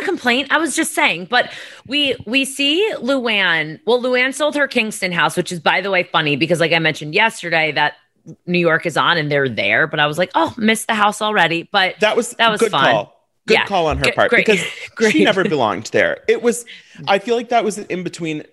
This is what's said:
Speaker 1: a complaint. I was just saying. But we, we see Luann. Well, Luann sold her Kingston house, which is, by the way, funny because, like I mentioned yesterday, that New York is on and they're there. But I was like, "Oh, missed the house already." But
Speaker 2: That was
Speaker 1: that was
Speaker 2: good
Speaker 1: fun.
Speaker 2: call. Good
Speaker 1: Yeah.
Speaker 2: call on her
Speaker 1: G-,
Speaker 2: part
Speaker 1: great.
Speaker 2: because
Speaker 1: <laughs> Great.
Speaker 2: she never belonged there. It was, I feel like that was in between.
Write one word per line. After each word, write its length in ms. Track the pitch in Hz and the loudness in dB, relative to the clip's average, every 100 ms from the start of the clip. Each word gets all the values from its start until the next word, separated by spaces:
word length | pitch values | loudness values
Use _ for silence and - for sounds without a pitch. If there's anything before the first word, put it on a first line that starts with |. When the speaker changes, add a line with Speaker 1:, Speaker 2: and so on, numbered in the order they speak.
Speaker 1:
a 20 | |
complaint. 440 | 392 349 247 240 - | 0 -2 0 0 0
I 60 | 294 | 0
was 180 | 320 - | 0 -2
just 160 | 311 | -2
saying. 340 | - 285 165 180 | 0 -2 -2 -2
But 220 | 240 - - - - - | -2 -2 -8 -18 -20 -6
we, 280 | 285 277 - 202 | -2 -2 -4 -2
we 180 | 262 | -2
see 480 | 269 - 285 320 427 - | -2 -2 -2 0 -2 -4
Luann. 840 | 240 269 233 208 185 165 156 156 202 | -2 -2 0 0 2 0 -2 -6 -2
Well, 140 | 247 | 0
Luann 320 | 247 254 262 | 0 0 0
sold 200 | 262 302 294 | 0 -2 0
her 120 | 277 | -2
Kingston 420 | 254 214 - 185 | -2 -4 -4 -4
house, 280 | 170 156 180 | 0 0 0
which 120 | 170 | -4
is, 80 | 180 | -2
by 220 | 185 170 | 0 0
the 100 | 196 | 0
way, 120 | 185 | 0
funny 320 | 180 175 151 139 | 0 0 0 0
because, 240 | 156 165 | 0 2
like 120 | 165 | 2
I 60 | 165 | 2
mentioned 340 | 160 156 151 | 0 -2 -4
yesterday, 580 | 175 226 - 175 165 156 | 0 0 -2 -4 0 0
that 220 | 147 151 - _ _ - - - | 0 -2 -2 _ _ -20 -16 -2
New 120 | 175 | 0
York 260 | 170 160 170 | 2 2 0
is 100 | 170 | 0
on 220 | 143 170 | 2 2
and 120 | 151 | 0
they're 160 | 143 135 | 0 0
there. 360 | 107 101 113 156 | -2 0 2 0
But 140 | 156 | 0
I 60 | 147 | -2
was 100 | 156 | 0
like, 140 | 185 | -2
"Oh, 200 | 302 320 - | 0 -2 0
missed 300 | 214 220 - | -2 0 -2
the 80 | |
house 260 | 220 208 202 | 0 0 0
already." 440 | 214 214 165 170 | -2 2 2 0
But 320 | - 202 185 - | -2 0 0 0
Speaker 2:
That 160 | 214 220 | 0 0
was 140 | 233 - | -2 0
Speaker 1:
that 120 | 226 | 2
was 80 | 208 | 2
Speaker 2:
good 100 | 220 | 0
Speaker 1:
fun. 200 | 156 135 | 2 2
Speaker 2:
call. 380 | 110 98 _ _ _ - | 2 -2 _ _ _ 2
Good 80 | |
Speaker 1:
Yeah. 120 | 175 - | 2 4
Speaker 2:
call 200 | 196 160 | 0 0
on 100 | 139 | 0
her 60 | |
Speaker 1:
G-, 80 | 143 | 0
Speaker 2:
part 180 | 233 208 | 2 4
Speaker 1:
great. 160 | 226 220 | 4 2
Speaker 2:
because 180 | 196 170 - | 0 -2 -10
Speaker 1:
<laughs> 160 | - | -16
Great. 180 | - 220 | 0 2
Speaker 2:
she 120 | 311 | 4
never 200 | 285 190 | 4 2
belonged 460 | 202 147 110 92 107 | 0 2 0 0 0
there. 300 | 110 87 71 - | 2 2 0 0
It 140 | 226 | 2
was, 240 | 240 233 - - _ - 147 | 2 -2 -8 -20 _ -12 0
I 120 | 202 | 0
feel 180 | 202 233 | 0 -4
like 140 | 233 | 0
that 140 | 233 | 0
was 120 | 208 202 | 0 -4
in 240 | - 175 | -8 -6
between. 420 | 175 - 165 151 - | -6 -8 -8 -8 -10